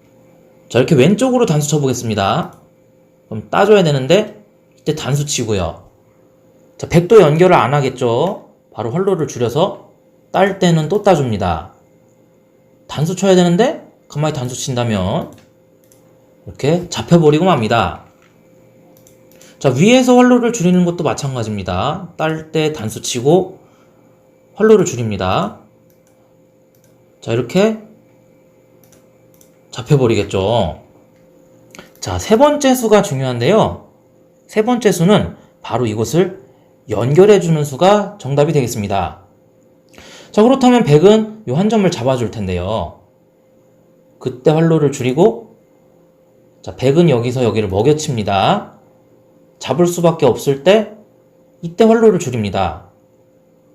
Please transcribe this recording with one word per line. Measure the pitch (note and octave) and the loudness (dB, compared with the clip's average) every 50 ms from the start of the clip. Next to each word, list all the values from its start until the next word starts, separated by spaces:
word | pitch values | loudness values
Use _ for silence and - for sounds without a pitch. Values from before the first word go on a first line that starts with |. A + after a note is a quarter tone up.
| _ _ _ _ _ _ _ _ _ _ _ _ _ - | _ _ _ _ _ _ _ _ _ _ _ _ _ -4
자, | - A#2 | 0 0
이렇게 | C3 - E3+ | 2 2 4
왼쪽으로 | B2+ B2+ E3 G#3 G#3 C4 C4 B3 B3 A3 | 4 4 4 2 2 0 0 0 0 0
단수 | - D#3 D3+ D3 - | 0 0 -2 -2 -2
쳐보겠습니다. | D#3 D3+ C#3 C3 B2 A#2+ A#2 A2+ G#2+ G2+ G2 G2 A#2 D3+ F3+ - - - _ _ _ _ _ _ _ _ _ _ _ _ _ - | -2 -2 -2 -2 -4 -4 -6 -6 -2 -2 0 0 0 -2 -4 -6 -10 -20 _ _ _ _ _ _ _ _ _ _ _ _ _ -14
그럼 | A2 A2 - - | -14 -14 -10 -4
따줘야 | - E3 G3+ G3 G#3+ G3+ F3+ | 0 0 2 4 4 4 4
되는데 | D#3 C#3+ C3+ B2+ C3 E3+ G#3 G#3+ - - - _ _ _ _ _ _ _ _ | 2 0 0 0 0 0 0 0 -2 -8 -20 _ _ _ _ _ _ _ _
이때 | - - D3+ | -8 -6 -6
단수 | - - B2 C#3 C#3+ C#3+ | -6 -4 -4 -4 -4 -4
치고요. | C#3+ - - B2 A2 G#2+ F#2+ F2 D#2+ D2+ - - _ _ _ _ _ _ _ _ _ _ _ _ _ _ _ _ _ _ - | -4 -6 -6 -4 -4 -4 -4 -4 -6 -8 -12 -18 _ _ _ _ _ _ _ _ _ _ _ _ _ _ _ _ _ _ -14
자, | - B2+ | -6 -2
백도 | - E3+ E3+ F3+ A#3 A3 | 0 0 2 4 6 6
연결을 | F3+ D3 D3 E3 F3+ F#3 F3 | 6 6 4 4 4 4 4
안 | C#3+ A2+ A#2+ C#3+ | 4 2 2 0
하겠죠. | D3 C3+ C3 - - C#3 A#2+ A2+ B2 D#3 F#3 G#3+ - - _ _ _ _ _ _ | 0 -2 -2 -4 -4 -2 -2 0 0 -2 -2 -4 -8 -14 _ _ _ _ _ _
바로 | - A2 A#2 | -10 -8 -6
활로를 | A#2 E3+ G3 G3 F#3+ E3 D3+ - | -4 -4 -2 -2 -2 -2 -4 -6
줄여서 | - A#2+ A#2+ A2+ A#2 C#3+ F3+ G3+ - - - _ _ _ _ _ _ _ _ _ - | -6 -4 -4 -2 -2 -2 -2 -2 -4 -8 -18 _ _ _ _ _ _ _ _ _ -2
딸 | F3 F#3+ G3+ - - | 0 0 0 0 0
때는 | G3 F3 E3 D#3+ D3+ D3 | 0 0 2 0 0 -2
또 | F#3 G#3 G#3 | -2 -2 2
따줍니다. | G3+ F#3 D3+ C3+ B2 G#2+ F#2+ G2 F2+ E2 D#2 D#2+ - _ _ _ _ _ _ _ _ _ _ _ _ _ _ _ _ _ _ _ _ _ _ _ - | 2 2 2 0 -2 -4 -4 -2 -4 -4 -4 -8 -12 _ _ _ _ _ _ _ _ _ _ _ _ _ _ _ _ _ _ _ _ _ _ _ -14
단수 | - C3+ D3 E3+ F#3+ | -8 -4 -4 -4 -4
쳐야 | F#3 G3 G3 F#3 | -2 2 2 4
되는데 | F3+ F3 F3 F3 F3+ A#3 C#4+ E4 - - - _ _ _ _ | 4 4 4 2 2 0 0 -2 -6 -12 -20 _ _ _ _
가만히 | - D3 D3+ D#3 D3 | -8 -6 -4 -4 -4
단수 | C#3 B2 B2 - | -4 -6 -8 -8
친다면 | - - - B2+ A#2+ A#2+ A#2 G#2+ G2 F2+ F#2 A#2 E3+ - - - - _ _ _ _ _ _ _ _ _ _ _ _ _ _ _ _ _ _ _ _ - | -10 -8 -6 -4 -4 -4 -2 -2 -2 -2 -2 -4 -4 -6 -10 -14 -20 _ _ _ _ _ _ _ _ _ _ _ _ _ _ _ _ _ _ _ _ -20
이렇게 | - - - - C3+ E3 F3+ F3 - | -20 -12 -6 -2 -2 -2 -2 -4 -6
잡혀버리고 | - - - - E3+ E3+ D#3 D3 D3+ D#3 F3 | -10 -8 -2 2 2 4 4 4 2 2 2
맙니다. | F#3+ F3 C3 A2 G#2 A#2 A#2 G2 E2+ D#2 - - _ _ _ _ _ _ _ _ _ _ _ _ _ _ _ _ _ _ _ _ _ _ _ _ _ _ _ - - - - | 2 0 0 0 0 0 0 0 -2 -4 -10 -16 _ _ _ _ _ _ _ _ _ _ _ _ _ _ _ _ _ _ _ _ _ _ _ _ _ _ _ -20 -20 -12 -6
자, | - C#3 | -4 -2
위에서 | B2 B2+ E3+ A3 B3 C4 B3+ B3+ B3 | 0 2 2 4 4 4 4 4 4
활로를 | B3 B3 B3 B3 A#3+ A#3 A#3+ A#3 | 6 6 6 4 2 2 0 -2
줄이는 | - E3 F3+ F3+ F3+ F3+ | -2 0 2 2 2 2
것도 | F3 F3 F3 E3 | 0 -2 -2 -2
마찬가지입니다. | C3+ A2 - - C3+ C3 B2+ A2 A2 G#2+ G2+ F#2 F2+ F2+ F2+ G#2+ C3+ D#3+ F#3+ F#3 - - | -4 -4 -4 -6 -8 -6 -6 -6 -6 -6 -8 -6 -6 -4 -4 -4 -4 -6 -8 -10 -14 -10
딸 | - D3+ D#3+ D#3+ D#3 D#3 - | -6 -6 -6 -6 -6 -10 -8
때 | - D#3+ D#3 D#3 D3+ | -4 -4 -4 -4 -4
단수 | - - A2 G#2+ A#2+ | -6 -10 -10 -10 -10
치고 | - - - B2 A#2 C#3 E3 F#3+ F3+ - - - _ _ _ _ _ _ _ _ _ _ _ _ _ _ _ _ _ _ _ | -10 -10 -8 -4 0 2 2 2 0 -2 -8 -20 _ _ _ _ _ _ _ _ _ _ _ _ _ _ _ _ _ _ _
활로를 | - G3+ A3 A3 G3+ F3+ | 0 2 4 4 4 4
줄입니다. | - B2+ A#2 A#2+ A2 G#2 F#2 F#2+ F#2 G2 C3+ F#3 G#3 - - - _ _ _ _ _ _ _ _ _ _ _ _ _ _ _ _ _ _ _ _ _ _ _ _ _ _ _ _ _ _ _ | 0 -4 -6 -6 -6 -4 -4 -2 -2 -2 -2 -2 -4 -8 -14 -20 _ _ _ _ _ _ _ _ _ _ _ _ _ _ _ _ _ _ _ _ _ _ _ _ _ _ _ _ _ _ _
자, | - - A#2 | -8 -6 -4
이렇게 | A#2+ B2 - - F3+ G3+ A3 A3 - - - - _ _ _ _ _ _ _ _ _ _ _ _ _ _ _ _ _ _ _ _ _ _ _ _ _ _ _ _ _ _ _ _ _ _ _ | -4 -4 -2 0 0 0 0 0 -4 -10 -20 -20 _ _ _ _ _ _ _ _ _ _ _ _ _ _ _ _ _ _ _ _ _ _ _ _ _ _ _ _ _ _ _ _ _ _ _
잡혀버리겠죠. | - - A#2 - D3+ C3+ B2+ A2+ A2+ G2 G2 - - G2 F#2+ G2+ A#2 A#2+ G2 D#2+ D2 - - _ _ _ _ _ _ _ _ _ _ _ _ _ _ _ _ _ - - - _ _ _ | -18 -10 -4 0 0 2 2 2 2 0 -2 -2 -2 -2 -2 0 0 0 -2 -2 -6 -10 -16 _ _ _ _ _ _ _ _ _ _ _ _ _ _ _ _ _ -20 -20 -20 _ _ _
자, | - - F#2 F2+ | -10 -8 -8 -6
세 | - - A3 | -2 0 2
번째 | A3+ C#4+ D4 D4 C#4+ C#4+ C4 B3+ | 4 4 4 2 2 0 0 0
수가 | B3+ A#3 A3 G#3+ G#3 G3 | 0 0 2 2 2 2
중요한데요. | - C#3 C3 C3+ C3 B2 A#2 A#2 C#3+ G3+ A3 D3+ G2 F2 - - _ _ _ _ _ _ _ _ _ _ _ _ | 2 -4 -4 -4 -4 -4 -2 0 0 2 2 0 0 -4 -8 -14 _ _ _ _ _ _ _ _ _ _ _ _
세 | - - G#3+ A3 | -8 -4 -2 -2
번째 | A#3 B3 A#3 - G#3 F3 | 0 0 0 0 0 0
수는 | E3+ E3 F#3 G#3 E3+ G2 E2+ - - _ _ _ _ - | 2 2 2 2 2 0 -2 -8 -14 _ _ _ _ -12
바로 | - G#2+ A#2 B2 | -8 -6 -4 -4
이것을 | A2 G#2 A2 A2 - - E3 F#3+ F3+ - - - _ _ _ _ _ _ _ _ - | -4 -4 -4 -4 -2 0 0 0 -2 -4 -12 -20 _ _ _ _ _ _ _ _ -8
연결해주는 | - G2 A2+ B2+ D3 D#3+ F#3+ G#3 G#3 F#3+ E3+ E3 D#3+ D3+ D3 | -6 -4 -2 0 4 4 6 6 6 4 4 0 0 -2 -2
수가 | C#3+ C3+ B2+ F3 F#3 G#3 G#3 G3+ G3 - - | -4 -4 0 2 2 2 2 0 -4 -10 -12
정답이 | - C3 C#3 C#3+ D3 D#3+ D#3 | -10 -4 0 0 0 2 0
되겠습니다. | D3 B2 A2+ - A#2 G#2 G2 G2+ G2 F2 D2+ - - - _ _ _ _ _ _ _ _ _ _ _ _ _ _ - - - - - - - - | -2 -2 -2 -4 -6 -6 -4 -4 -4 -4 -4 -8 -12 -20 _ _ _ _ _ _ _ _ _ _ _ _ _ _ -20 -20 -20 -20 -20 -20 -6 0
자, | G3+ G#3+ | 2 4
그렇다면 | B3 C4+ B3+ B3+ B3 B3 A#3+ - | 4 4 4 4 4 4 4 4
백은 | C#3+ D3 D3+ E3 G3 G#3+ A3 A3 - - - - B2 | 4 4 6 6 6 6 4 2 -2 -8 -14 -8 -6
요 | B2 | -2
한 | D3+ G3+ G#3+ | -2 0 0
점을 | A3+ A3 F#3+ F3 | 0 0 0 0
잡아줄 | - - A#2+ C3 C3 B2 A#2 G#2 | -2 -2 -2 -2 -2 -2 -4 -6
텐데요. | - G#2+ G2+ F#2 F2+ F2 F2 F#2+ A2 G#2+ E2+ D2+ - - _ _ _ _ _ _ _ _ _ _ _ _ _ _ _ _ _ _ _ _ _ _ _ - | -6 -8 -6 -6 -6 -6 -6 -6 -6 -6 -8 -8 -12 -18 _ _ _ _ _ _ _ _ _ _ _ _ _ _ _ _ _ _ _ _ _ _ _ -10
그때 | - C3 B2 - - D#3+ | -10 -10 -8 -4 0 0
활로를 | D3+ D#3+ E3 E3 D#3+ D#3 D3 C#3 - | 2 2 2 2 2 2 0 0 -2
줄이고, | - A2+ B2+ B2+ D3 F#3 A3 - - - - - _ _ _ _ _ _ _ _ _ _ _ _ _ _ _ _ _ _ _ _ _ - | -2 -4 -2 0 2 2 2 0 -2 -10 -20 -20 _ _ _ _ _ _ _ _ _ _ _ _ _ _ _ _ _ _ _ _ _ -18
자, | - - | -16 -8
백은 | - B2+ C3 C#3 E3 F3 E3 | -2 0 2 4 4 4 4
여기서 | C3 A#2 A#2 B2 A#2+ C3 B2 | 2 0 0 -2 -2 -2 -2
여기를 | A2 G2+ A2 G#2+ F#2+ | -2 0 -2 -2 -2
먹여칩니다. | F2+ G2 A2 C#3+ D3+ D3+ - - C3 A2+ G2+ G2 G2 F#2+ G2+ C3 F3+ G#3 - - - _ _ _ _ _ _ _ _ _ _ _ _ _ _ _ _ - | -2 0 2 2 0 0 -2 -6 -6 -4 -4 -2 -2 0 0 0 0 -2 -4 -10 -20 _ _ _ _ _ _ _ _ _ _ _ _ _ _ _ _ -12
잡을 | - - C3 D3+ F3 | -8 -4 -2 0 0
수밖에 | F3 F3 F3 E3+ E3 D#3+ - D3+ | 0 0 0 0 0 0 2 0
없을 | - C#3+ - - C#3+ C#3 C#3 - | 0 0 0 -2 -4 -4 -2 2
때 | F3+ G3+ A3 G#3 - - - - _ _ _ _ _ _ _ _ _ _ _ | 2 2 2 2 -2 -10 -20 -20 _ _ _ _ _ _ _ _ _ _ _
이때 | - E3+ E3 - - | -16 -8 -2 2 4
활로를 | A3 A3+ A#3 A3+ A3 F#3+ E3+ | 4 4 4 4 4 2 2
줄입니다. | - C3 A#2+ A#2+ G#2+ G2+ F2+ G2+ F#2+ E2+ D#2 E2+ - - _ _ _ _ _ _ _ _ _ _ _ _ _ _ _ _ _ | -2 -4 -6 -4 -4 -4 -2 -2 -4 -4 -6 -8 -16 -20 _ _ _ _ _ _ _ _ _ _ _ _ _ _ _ _ _